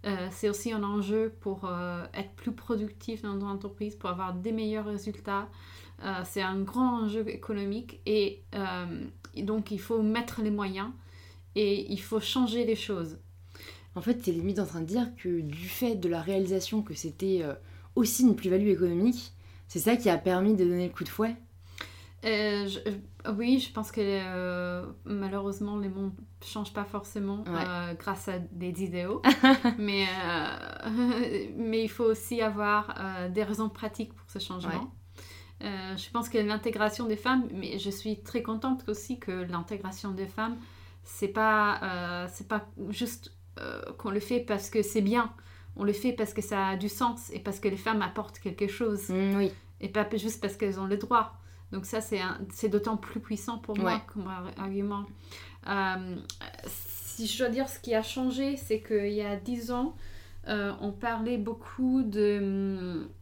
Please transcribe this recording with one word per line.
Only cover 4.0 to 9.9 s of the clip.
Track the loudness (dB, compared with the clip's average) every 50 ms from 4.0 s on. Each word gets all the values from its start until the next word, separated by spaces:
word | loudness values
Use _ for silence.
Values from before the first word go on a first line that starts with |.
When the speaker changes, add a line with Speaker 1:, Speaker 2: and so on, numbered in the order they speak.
| -4 -4
Speaker 1:
avoir | -2 -2 -2 -4 -4
des | -4 -2 -2
meilleurs | -2 0 0 0 -2 -2 -2
résultats. | -2 -4 -4 -4 -6 -8 -6 -4 -2 -2 -2 -2 -4 -12 -18 -18 -18 -18 -18 -18 -18 -14 -8 -6
Euh, | -4 -4 -4 -4
c'est | -4 -2 0
un | 0 0 0 0
grand | -2 0 2 4 4 4 4 2 0
enjeu | 0 0 0 -2 -2
économique, | -4 -8 -4 -4 -4 -2 -2 -2 -2 -4 -6 -8 -14 -8 0 2
et, | 4 4 4 4 0 -6 -14 -8 -6
euh, | -4 -2 -2 -2 -4 -4 -4 -6 -6 -8 -10 -12 -14 -18 -12 -8
et | -6 -2
donc | 0 0 0 0 -2
il | -4 -6
faut | -2 0